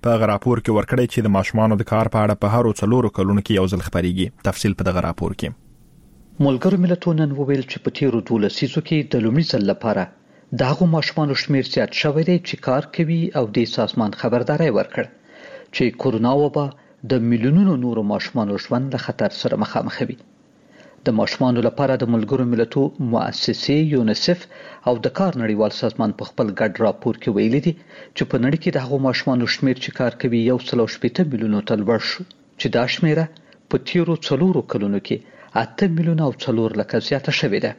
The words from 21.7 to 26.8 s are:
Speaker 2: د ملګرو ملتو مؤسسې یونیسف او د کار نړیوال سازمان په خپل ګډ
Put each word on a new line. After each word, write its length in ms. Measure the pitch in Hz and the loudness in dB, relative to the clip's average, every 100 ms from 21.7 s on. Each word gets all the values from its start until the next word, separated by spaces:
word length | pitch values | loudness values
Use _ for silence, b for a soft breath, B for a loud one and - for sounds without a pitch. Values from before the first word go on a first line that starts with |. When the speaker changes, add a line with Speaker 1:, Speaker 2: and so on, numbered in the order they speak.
| - 139 131 | 0 0 0
Speaker 2:
د 100 | 120 | 0
ملګرو 320 | 117 107 135 127 | 0 0 0 0
ملتو 300 | 117 117 - 139 - 127 | 0 0 2 0 0 -2
مؤسسې 640 | 113 - - - 110 - 143 156 | 0 -2 -4 -4 -4 0 2 2
یونیسف 480 | 147 110 107 - 180 - B B B - | 2 2 0 0 -2 -4 B B B -2
او 60 | 120 | 0
د 80 | - - | -2 0
کار 180 | 190 143 | -2 0
نړیوال 340 | 113 104 107 - | -2 2 0 0
سازمان 380 | 113 - 110 98 | -4 0 -2 -2
په 80 | 104 | -10
خپل 180 | - 113 95 | -4 -4 0
ګډ 220 | 110 92 | -2 2